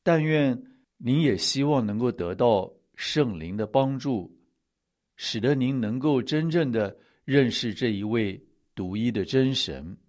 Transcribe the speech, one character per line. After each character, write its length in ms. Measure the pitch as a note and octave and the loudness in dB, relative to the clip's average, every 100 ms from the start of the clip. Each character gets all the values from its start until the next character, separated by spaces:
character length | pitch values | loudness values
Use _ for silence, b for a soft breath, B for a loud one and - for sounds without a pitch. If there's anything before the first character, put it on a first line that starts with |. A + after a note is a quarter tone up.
但 220 | - E3 | 4 2
愿 340 | D#3 D#3 C#3 A#2+ B B B _ | 4 2 2 0 B B B _
您 260 | A#2+ C#3+ | 0 2
也 140 | D3 F#2+ | 2 2
希 280 | - C3+ | -2 0
望 220 | C#3+ C#3 G#2+ | 2 2 0
能 120 | G#2 | 0
够 120 | B2 | -2
得 240 | A#2 F2 | -2 -6
到 380 | F#2 A#2+ G2+ F#2 - _ - | 2 4 4 0 -12 _ -12
圣 420 | - D3+ B2+ F2 | -4 0 0 -2
灵 200 | D#2+ G#2 | -6 -6
的 100 | G#2 | 0
帮 320 | C3+ C3+ C3+ | 0 0 -2
助， 340 | C#3 A2+ E2+ _ _ _ _ _ _ _ _ - | -4 -4 -6 _ _ _ _ _ _ _ _ -12
使 240 | - A2+ | -8 -2
得 120 | A#2+ | 0
您 240 | C#3+ B2+ C3+ | 2 0 0
能 220 | G#2+ B2 | -2 -2
够 220 | D3+ C3+ | 2 0
真 280 | A2+ D3+ E3 | 0 -2 0
正 220 | E3+ C#3+ | 0 0
地 240 | A2+ G2+ - b b - | 0 -2 -6 b b 2
认 260 | C#3 B2 | 4 4
识 220 | - A#2+ | 0 -6
这 160 | F#2+ B2 | -2 -2
一 140 | G2+ | 0
位 380 | G#2 A#2 G#2 F#2 - _ _ - | -2 0 -2 -6 -18 _ _ -8
独 200 | F#2 G#2 | -6 -2
一 160 | A#2+ | 0
的 140 | G#2+ F2+ | 0 0
真 280 | C3 C3 | 2 2
神。 440 | C3 - C2+ D2+ - | 0 -4 -6 -12 -16